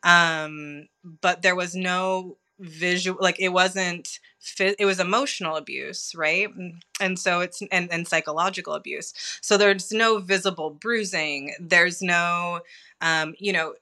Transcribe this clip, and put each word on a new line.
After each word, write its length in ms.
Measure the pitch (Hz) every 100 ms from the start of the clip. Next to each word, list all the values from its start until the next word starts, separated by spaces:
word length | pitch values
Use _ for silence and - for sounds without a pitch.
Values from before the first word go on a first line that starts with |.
Um, 840 | 175 175 170 160 156 151 147 147 151 _
but 380 | 180 156 185 180
there 160 | 185 180
was 180 | 180
no 640 | 180 185 180 185 185 185 - _ _
visual, 600 | 185 156 180 180 185 185
like, 180 | 185 175
it 140 | 185
wasn't 640 | 180 185 190 185 175 - - _ _
fi-, 380 | - - 196 202
it 60 |
was 160 | 202 185
emotional 560 | 180 214 277 - 175 156
abuse, 580 | 143 131 143 185 -
right? 400 | 170 156 170 208
And, 300 | 170 180 170 _ -
and 180 | 190 185
so 220 | 190 175
it's, 220 | 180 - 196
and, 180 | 185 175
and 160 | 170 170
psychological 680 | 165 156 156 180 190 165
abuse. 400 | 156 - - - - - -
So 160 | - 202
there's 360 | 202 196 180
no 260 | 220 226 220
visible 500 | 180 190 190 170 156
bruising. 840 | 147 220 233 202 180 156 143 143 -
There's 440 | 175 175 175 175
no, 580 | 185 175 175 175 175 175 170 - - _
um, 340 | 165 160 156 -
you 160 | 202
know 220 | 180 160 -